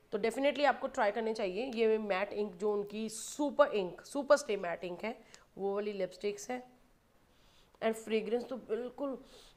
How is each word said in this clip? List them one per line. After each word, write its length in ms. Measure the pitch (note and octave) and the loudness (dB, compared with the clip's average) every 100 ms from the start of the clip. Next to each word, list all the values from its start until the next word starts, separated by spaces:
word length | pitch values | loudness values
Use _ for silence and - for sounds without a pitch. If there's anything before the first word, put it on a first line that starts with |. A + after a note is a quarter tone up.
| - | -8
तो 60 | G#3+ | -2
definitely 460 | A3+ A3+ C#4 C4 | 0 2 2 4
आपको 220 | C#4+ A#3+ C4+ | 4 4 0
ट्राई 240 | C4+ G#3+ | 0 2
करने 240 | G#3 A3 | 2 -2
चाहिए। 380 | A3+ G3+ F#3 C4 | 0 -2 -2 -4
ये 240 | A3+ A3 A3 | 2 4 4
मैट 340 | G#3+ F#3 G3+ | 2 0 0
इंक 220 | - G#3 | -2 -4
जो 180 | F3+ G#3 | -2 -2
उनकी 360 | G#3 G3+ G#3 A3 | 0 -2 -4 -6
सुपर 580 | - - - D4 A3+ C#4+ | -8 -8 -2 0 6 6
इंक, 340 | G#3+ F3+ E3 | 4 -2 -6
सुपर 360 | - C#4 C#4 C#4+ | -8 -2 6 6
स्टे 200 | C#4+ G3+ | 4 -2
मैट 280 | F3+ E3+ | -2 -4
इंक 200 | F3+ F3 | -6 -6
है, 160 | G#3+ A#3 - - - - | -6 -8 -14 -20 -18 -6
वो 160 | G3 | -2
वाली 180 | G3 G#3+ | -2 -2
लिपस्टिक्स 580 | G3+ F#3 - G#3 G3+ - | -2 -4 -2 -4 -4 -6
है। 200 | B3+ B3 - _ _ _ _ _ _ - - - - | -8 -10 -20 _ _ _ _ _ _ -20 -20 -20 -4
And 100 | A3+ | -2
फ्रेग्रेंस 520 | A3 A3 A3 G3 A#3+ | -2 0 0 2 -2
तो 120 | A#3+ C4 | -2 -8
बिल्कुल 600 | - A3 B3 B3 C#4 B3+ - - - | -4 -4 -4 -4 -4 -6 -12 -20 -20